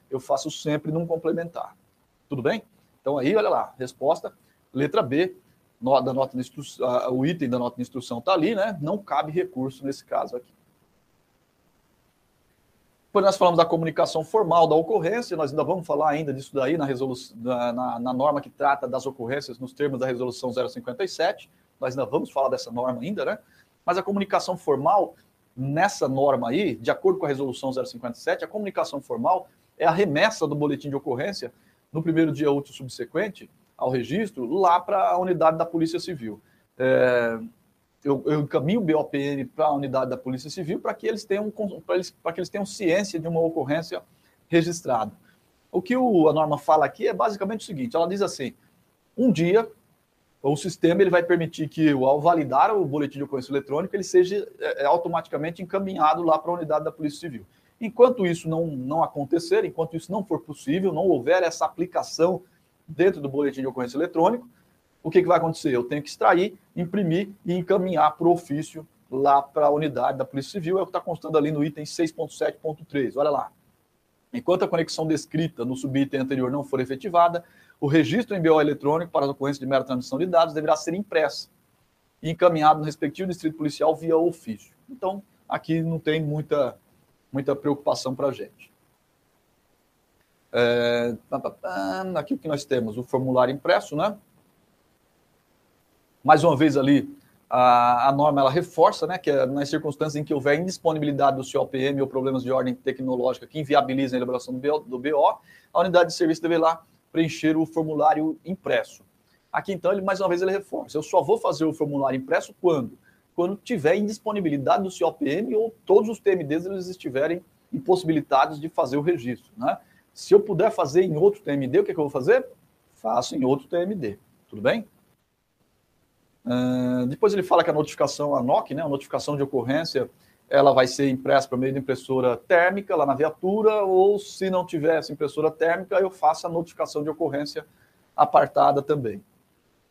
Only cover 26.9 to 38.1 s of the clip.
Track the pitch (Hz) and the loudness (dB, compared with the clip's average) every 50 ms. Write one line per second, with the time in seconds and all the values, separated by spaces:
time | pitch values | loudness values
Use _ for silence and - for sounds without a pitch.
26.9 | 147 - - 190 185 190 - 147 139 131 143 131 117 - - 135 131 131 127 127 | -2 2 2 2 2 2 0 -4 -2 -4 -4 -6 -6 -6 -6 -6 -4 -4 -6 -8
27.9 | - 117 120 120 120 - - 160 180 190 165 - - 214 208 196 - 180 156 - | -10 -10 -10 -10 -10 -6 -4 -4 -4 -4 -6 -10 -8 -8 -8 -6 -4 -4 -4 -4
28.9 | - 143 - _ 123 113 123 156 185 - - - _ _ _ _ _ _ 151 165 | -6 -10 -8 _ -6 -2 2 2 0 0 -2 -8 _ _ _ _ _ _ 2 2
29.9 | 165 175 202 151 143 - 190 220 214 - 165 147 147 147 147 147 143 - - 147 | 4 4 2 2 2 2 2 2 2 0 -2 -2 0 -2 0 -2 -2 -4 -6 -8
30.9 | 139 139 - - 123 120 151 202 202 - - 120 - _ _ _ _ _ _ _ | -8 -6 -4 -4 -4 -4 -4 -6 -6 -8 -12 -14 -14 _ _ _ _ _ _ _
31.9 | - 156 160 170 160 160 165 156 139 135 156 147 143 143 139 - - - 135 123 | -8 -4 -2 -2 0 0 0 -2 0 0 0 0 0 0 -2 -8 -14 -16 -16 -14
32.9 | - - 120 - - 160 208 214 190 - - - _ _ _ _ _ - 135 127 | -12 -12 -12 -6 -4 -4 -4 -4 -8 -14 -20 -20 _ _ _ _ _ -4 -2 -2
33.9 | 131 127 113 110 143 202 226 196 - 135 123 113 147 196 190 175 170 175 - - | 0 -2 -2 -2 -4 -4 -4 -4 -6 -8 -6 -4 0 2 4 4 4 2 2 0
34.9 | 202 196 196 196 180 180 185 185 180 156 160 160 160 160 165 165 - 165 165 160 | 0 0 2 2 2 0 0 -2 0 2 4 2 2 2 -2 -2 0 -2 -2 -2
35.9 | 165 170 - - 180 139 117 110 104 - _ _ _ _ _ _ _ - 127 131 | -2 -6 -6 -8 -10 -8 -10 -10 -12 -12 _ _ _ _ _ _ _ -2 0 2
36.9 | 131 127 127 127 123 120 117 117 113 113 113 113 - _ _ _ _ _ _ _ | 4 4 4 4 4 2 2 0 -2 -4 -8 -12 -16 _ _ _ _ _ _ _
37.9 | _ _ _ 143 | _ _ _ -2